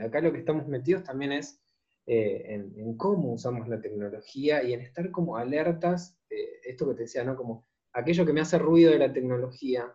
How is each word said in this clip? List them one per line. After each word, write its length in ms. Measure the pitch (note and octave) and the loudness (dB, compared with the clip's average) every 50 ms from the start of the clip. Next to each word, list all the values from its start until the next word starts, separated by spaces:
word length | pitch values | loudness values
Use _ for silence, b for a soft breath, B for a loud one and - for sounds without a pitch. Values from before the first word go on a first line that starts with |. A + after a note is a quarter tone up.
acá 220 | A2 A#2 C#3 D3 | -8 -4 -2 2
lo 100 | E3 E3 | 2 2
que 60 | C#3+ - | 0 0
estamos 280 | - - D3+ D#3 C#3 C#3+ | -2 -2 -2 -2 -2 -4
metidos 360 | C#3 B2 C3 D#3 F#3 F#3+ F#3 | -4 -2 0 0 0 0 -2
también 280 | - C3 C3+ C#3+ C#3 | -6 -6 -4 -4 -2
es, 280 | C#3+ D3 C#3+ - - _ _ _ _ _ _ _ _ _ _ | -2 -4 -4 -8 -14 _ _ _ _ _ _ _ _ _ _
eh, 480 | - A#2 A2+ G#2+ G#2 F#2+ F#2 F#2+ - G#2+ | 0 0 2 2 0 -2 -4 -6 -8 -10
en, 240 | G#2 G2+ G2+ G2+ G#2 | -10 -10 -12 -12 -10
en 180 | G#2+ A#2 A2+ | -8 -8 -6
cómo 380 | A2+ F#3 G3 G3+ F3 C#3+ B2 A#2 | -2 0 0 0 0 0 -2 -4
usamos 340 | A2+ - B2 B2 A#2+ A#2 A#2+ | -4 -4 -6 -6 -4 -6 -6
la 120 | A2+ G#2 | -6 -6
tecnología 840 | - G#2+ G#2+ G#2 G2+ G2+ G#2+ G#2 - - - C3+ C#3 D3 D3+ C#3+ | -6 -8 -8 -6 -6 -8 -8 -12 -14 -14 -10 -2 0 2 2 2
y 100 | B2+ B2 | 0 -2
en 80 | A#2+ A#2+ | -4 -4
estar 300 | B2+ - - E3+ F3 F#3 | -6 -10 -8 -6 -6 -4
como 260 | - F3+ E3+ - A2 | -2 -2 -2 -2 -2
alertas, 800 | A2+ B2 C3 C#3+ D3+ D#3+ F3 E3+ E3 F3+ F3 F3+ F3 - - _ _ _ _ | -4 -4 -2 -2 0 0 0 0 0 0 0 0 0 -4 -10 _ _ _ _
eh, 300 | A2 G#2+ - - - - - | -8 -8 -8 -8 -10 -14 -14
esto 240 | B2+ B2+ - D3+ C3+ | -14 -8 -4 -4 -4
que 60 | A#2+ | -2
te 80 | - | -4
decía, 220 | A#2 - - C3 A#2+ | -6 -6 -6 -4 -4
¿no? 120 | C3 C3+ | -4 -4
Como 300 | C3 B2 A#2 A2+ - - _ _ _ _ _ | -6 -6 -8 -8 -10 -12 _ _ _ _ _
aquello 320 | - B2 A#2+ D#3+ F3 F3 E3+ | -8 -4 0 0 2 4 4
que 80 | D#3 | 4
me 80 | D3 D#3 | 4 2
hace 180 | D#3 - F3+ E3 | 2 2 2 2
ruido 340 | D3+ D#3 E3 E3 E3 E3 | 4 6 8 10 10 10
de 60 | D3 C#3 | 10 8
la 120 | C#3 C3 | 6 4
tecnología, 800 | - C3+ B2+ B2+ B2+ B2 B2+ B2+ - - C#3+ C3 B2 B2 A#2 B2 - | 2 0 -2 0 -2 -2 -2 -4 -8 -8 -4 -2 -2 -2 -2 -6 -12